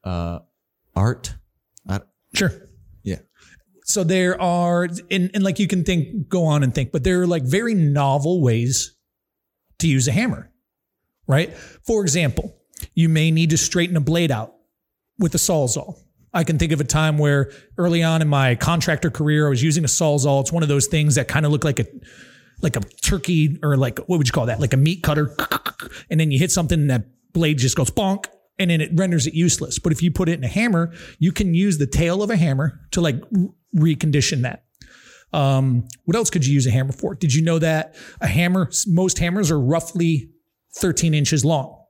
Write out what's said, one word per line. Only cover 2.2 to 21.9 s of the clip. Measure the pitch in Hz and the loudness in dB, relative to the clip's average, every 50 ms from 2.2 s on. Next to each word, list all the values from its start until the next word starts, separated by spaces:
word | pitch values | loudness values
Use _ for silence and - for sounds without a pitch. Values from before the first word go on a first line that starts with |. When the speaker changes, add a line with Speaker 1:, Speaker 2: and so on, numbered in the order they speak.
| _ _ - | _ _ -6
Speaker 2:
Sure. | - 196 147 - - - - _ _ - - - - _ | -2 -2 -2 -4 -6 -18 -20 _ _ -20 -20 -20 -14 _
Speaker 1:
Yeah. | 101 90 - - _ _ _ - - - _ _ _ _ _ _ | -8 -8 -8 -12 _ _ _ -20 -20 -20 _ _ _ _ _ _
Speaker 2:
So | - - 214 | -4 -2 -2
there | 185 160 190 185 180 180 180 - | 0 0 0 2 2 0 0 0
are, | 185 175 175 175 175 175 175 175 180 170 175 208 - _ | -2 0 0 0 0 0 0 0 -2 -4 -6 -12 -8 _
and, | 185 196 180 190 | -2 -2 -2 -2
and, | - 208 190 | 0 0 0
like, | 196 - - | 0 0 0
you | 208 - | -2 -2
can | 196 180 160 | 0 -2 0
think, | - 185 170 139 - - 214 143 - | 0 0 0 -2 -2 -6 -8 -6 -2
go | - 180 165 | -2 0 2
on | 156 147 147 139 | 2 2 2 2
and | 127 117 | 0 0
think, | 151 131 - | -2 -4 -2
but | - 160 127 | -4 -2 0
there | 185 180 180 | 2 2 2
are, | 180 | 2
like, | 175 175 165 131 | 2 0 0 0
very | 127 139 196 233 233 220 | 0 0 0 0 0 2
novel | 190 160 147 143 143 143 139 135 143 135 160 180 180 | 2 2 2 2 2 2 2 2 0 0 0 0 2
ways | 147 123 113 117 117 127 131 - - - _ _ _ _ _ _ _ _ _ _ _ _ _ _ _ _ _ _ | 2 2 2 2 0 0 -2 -2 -4 -6 _ _ _ _ _ _ _ _ _ _ _ _ _ _ _ _ _ _
to | 170 | 0
use | 165 135 135 123 143 | 2 2 2 2 0
a | |
hammer, | 110 175 240 254 151 - - _ _ _ _ _ _ _ _ _ _ _ _ _ _ _ _ - | 0 0 0 -2 -4 -6 -10 _ _ _ _ _ _ _ _ _ _ _ _ _ _ _ _ 0
right? | 135 143 175 - - - - - - - _ | 0 0 0 -2 -6 -18 -20 -20 -20 -14 _
For | - 226 214 | -2 0 0
example, | 196 170 135 180 165 135 - - - - - _ _ _ _ - - - _ | 0 0 0 0 0 0 -2 -2 -6 -8 -12 _ _ _ _ -18 -18 -6 _
you | 170 165 160 | 2 2 2
may | 160 156 156 160 | 4 2 2 2
need | 160 160 165 160 | 2 2 2 2
to | 160 160 | 2 0
straighten | - - - 185 170 180 175 | 0 0 0 -2 -2 0 0
a | 160 | -2
blade | 139 131 160 170 170 156 | 0 0 0 0 0 0
out | 131 107 110 - _ _ _ _ _ _ _ _ _ _ _ _ _ - | -2 -4 -6 -10 _ _ _ _ _ _ _ _ _ _ _ _ _ -2
with | 202 160 - | -2 0 0
a | - | 0
Sawzall. | - - 180 156 139 120 - 147 135 - 170 - _ _ _ _ _ _ - | 0 0 2 2 2 0 -2 -4 -6 -10 -16 -18 _ _ _ _ _ _ -2
I | 175 170 | -2 0
can | - 165 139 | 0 2 0
think | 170 156 | 2 2
of | 160 139 | 0 -2
a | 151 | 0
time | 127 - 156 156 156 151 | 0 0 2 2 2 2
where | 147 151 147 143 139 135 135 - - - _ - - | 2 2 2 2 2 0 -2 -6 -20 -20 _ -4 -2
early | 175 175 170 170 | 0 0 2 2
on | 165 160 160 160 | 2 2 2 2
in | 160 151 | 2 2
my | 147 139 135 127 120 | 2 2 2 2 2
contractor | 117 - - 170 165 - - 156 - - 156 | 0 0 0 0 0 0 0 -2 0 -2 -4
career, | - - 151 151 151 151 151 | -2 -2 0 2 2 2 2
I | 147 | 2
was | 139 120 | 2 2
using | 127 160 147 170 135 | 2 2 2 2 0
a | 135 | 0
Sawzall. | - - 170 156 147 143 131 147 139 139 | 0 0 0 2 2 2 2 2 2 0
It's | 131 - | 0 0
one | 165 170 | -2 -2
of | 160 147 | 0 2
those | 143 143 - | 2 0 0
things | - - 156 151 151 135 | 0 0 0 2 2 2
that | 151 123 - | 0 0 -2
kinda | - 151 151 147 | -2 0 0 2
look | 151 143 - | 0 2 0
like | 151 135 - | 0 0 -2
a, | 117 - | -4 -6